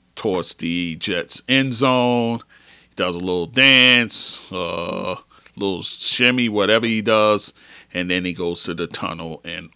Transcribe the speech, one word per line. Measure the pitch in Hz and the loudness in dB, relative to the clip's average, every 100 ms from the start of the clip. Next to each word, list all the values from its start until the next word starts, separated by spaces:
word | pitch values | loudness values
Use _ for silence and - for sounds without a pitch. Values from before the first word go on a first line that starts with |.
| _ | _
towards | - 110 92 82 | -6 -2 -2 -4
the | - 85 87 87 | -6 -4 -4 -4
Jets' | 82 - 87 - - - | -6 -4 -4 -4 -8 0
end | 131 135 | 0 0
zone, | 117 131 127 123 123 117 117 - _ _ - _ | 0 2 2 2 2 0 -4 -8 _ _ -20 _
he | |
does | - 90 87 | -4 -4 -2
a | |
little | 92 90 85 | -2 -2 -2
dance, | 123 135 131 127 123 113 - - - - | 4 6 8 6 6 2 -4 -6 -8 -10
uh, | 92 87 87 87 95 92 90 _ _ - - | -6 -4 -4 -6 -6 -6 -8 _ _ -18 -6
little | 98 87 | -4 -2
shimmy, | - - - - 123 127 120 | -6 -4 -2 2 2 2 0
whatever | 104 98 113 113 | 2 4 4 2
he | 110 | 0
does, | 107 110 107 104 - - - - _ | 2 4 4 2 -2 -10 -20 -20 _
and | 90 90 | -6 -2
then | 90 | -2
he | 90 | -2
goes | 85 87 87 | -4 -4 -4
to | - | -6
the | 85 85 | -6 -6
tunnel | - 92 82 82 80 | -6 -8 -8 -10 -12
and | 85 85 85 | -12 -14 -14